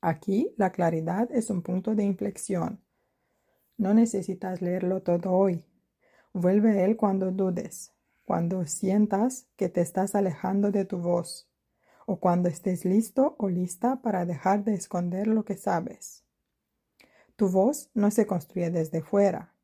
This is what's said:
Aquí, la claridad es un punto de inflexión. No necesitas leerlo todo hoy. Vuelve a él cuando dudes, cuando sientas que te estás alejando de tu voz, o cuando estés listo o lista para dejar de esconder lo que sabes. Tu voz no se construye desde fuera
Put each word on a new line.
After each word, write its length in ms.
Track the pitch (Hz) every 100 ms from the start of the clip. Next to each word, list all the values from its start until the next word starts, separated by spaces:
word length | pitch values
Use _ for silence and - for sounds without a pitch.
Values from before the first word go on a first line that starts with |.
Aquí, 520 | 175 151 - 196 330 -
la 140 | 190
claridad 600 | - 170 165 160 180 240
es 180 | 262 226
un 140 | 190
punto 320 | 175 185 185
de 80 | 214
inflexión. 760 | 202 185 202 196 - 185 165 - _ _ _ _ _ _ _ _ _ _
No 180 | 196
necesitas 640 | 214 233 202 180 185 190 185
leerlo 420 | 175 180 180 190
todo 300 | 190 175 180
hoy. 320 | 185 196 175 - _ _ _ _ _ _
Vuelve 400 | 190 175 202 220
a 120 | 202
él 120 | 190 220
cuando 340 | 208 190 190
dudes, 640 | 185 190 175 - - - _ _ _
cuando 420 | _ 170 170 185 156
sientas 800 | - 190 202 208 202 240 254 - _
que 120 | 185
te 120 | 175
estás 360 | 175 - 196 208
alejando 560 | 185 156 190 196 202
de 120 | 202
tu 140 | 190 180
voz, 500 | 175 175 170 - _ _ _ _ _ _ -
o 120 | 180
cuando 300 | 185 175 175
estés 360 | 156 - 180
listo 520 | 180 196 220 - 277 -
o 100 | 202
lista 540 | 180 180 - 247 262
para 240 | 247 196 175
dejar 380 | 160 190 202
de 100 | 208
esconder 540 | 202 - 180 175 185 214
lo 160 | 220
que 120 | 208 190
sabes. 680 | - 180 170 - - - _ _ _ _ _ _ _ _ _ _ _ _
Tu 120 | 196
voz 420 | 185 202 294 -
no 160 | - 202
se 160 | 208 208
construye 440 | 185 - - 170
desde 320 | 170 160 165
fuera 500 | 160 202 202 175 170 _